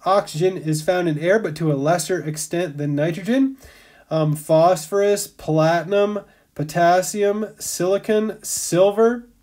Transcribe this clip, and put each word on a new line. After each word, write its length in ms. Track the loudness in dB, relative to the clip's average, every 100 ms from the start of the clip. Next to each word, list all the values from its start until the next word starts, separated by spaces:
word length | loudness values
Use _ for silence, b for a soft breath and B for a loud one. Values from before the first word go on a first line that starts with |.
| 0
Oxygen 500 | 0 0 -2 -2 -2
is 260 | -4 -2
found 260 | 0 0 0
in 100 | -2
air, 200 | 0 0
but 180 | 0 -4
to 160 | -2
a 20 |
lesser 480 | 0 0 -2 -2 -4
extent 560 | -4 -8 -6 -4 -6 -6
than 160 | -4
nitrogen. 600 | -2 -2 -4 -2 0 0 -2 B B B B B
Um, 280 | -2 0 -2
phosphorus, 920 | 2 4 6 4 0 0 2 2 -4
platinum, 920 | -10 -2 2 2 0 0 0 0 -2 -10 b b
potassium, 960 | -10 -6 2 4 4 2 0 0 0 -4 -10
silicon, 840 | -12 -4 0 0 0 0 0 -6
silver, 840 | -10 -8 -2 2 2 4 2 2 -8 _